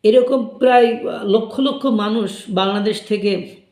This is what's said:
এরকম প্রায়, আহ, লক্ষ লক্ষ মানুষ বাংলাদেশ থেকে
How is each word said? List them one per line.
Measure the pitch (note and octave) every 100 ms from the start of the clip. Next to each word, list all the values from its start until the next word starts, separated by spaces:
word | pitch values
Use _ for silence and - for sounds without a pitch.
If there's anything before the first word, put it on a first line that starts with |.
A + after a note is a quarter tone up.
এরকম | G#3+ B3 B3 C4 A3+
প্রায়, | - B3+ B3 A#3 A3+
আহ, | - -
লক্ষ | G3+ G#3+ A3 -
লক্ষ | C4+ C#4 C4+
মানুষ | A3 G#3 A3+ F#3+ - -
বাংলাদেশ | F#3 F#3+ G#3 G#3 -
থেকে | - G#3 G3+ F#3 - - _